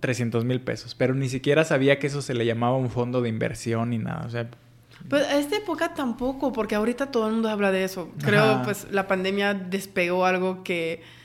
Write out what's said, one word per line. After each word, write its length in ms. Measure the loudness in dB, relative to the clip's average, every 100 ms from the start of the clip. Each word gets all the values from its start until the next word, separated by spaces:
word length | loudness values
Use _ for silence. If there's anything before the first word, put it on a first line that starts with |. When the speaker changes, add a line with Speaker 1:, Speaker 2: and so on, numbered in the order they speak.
Speaker 1:
trescientos 440 | -4 -2 0 0 0
mil 140 | -2
pesos, 320 | -2 -6 -8
pero 200 | -2 0
ni 140 | 2 -2
siquiera 340 | 0 2 2
sabía 360 | 4 4 4 4
que 80 | 2
eso 160 | -4
se 100 | -4
le 140 | 0 0
llamaba 280 | 2 2 2
un 120 | 0
fondo 300 | -2 0 0
de 80 | 0
inversión 600 | -2 -4 -4 -2 -2 0
ni 80 | -2
nada. 260 | -4 -6 -6
O 40 |
sea, 180 | -6 -8 -12 -20 -20 -20 -20 -2
Speaker 2:
Pues 160 | 0 2
a 120 | 0
esta 180 | 0 -4
época 380 | -4 -2 -2
tampoco, 580 | -2 -4 -2 -4 -2 -2
porque 220 | -2 -2
ahorita 360 | 0 0 -2 -2
todo 160 | 0 0
el 60 |
mundo 140 | 0 0
habla 240 | 2 2
de 120 | 2
eso. 260 | 0 -4 -10 -4
Creo, 180 | 2 6
Speaker 1:
Ajá. 180 | 6 4
Speaker 2:
pues, 240 | 0 -4 -2
la 160 | -2 0
pandemia 460 | 0 0 2 2
despegó 720 | 0 -2 -6 -4 0 2 4 4
algo 360 | 4 0 -2
que 400 | -2 -2 -2 -4 -10 -20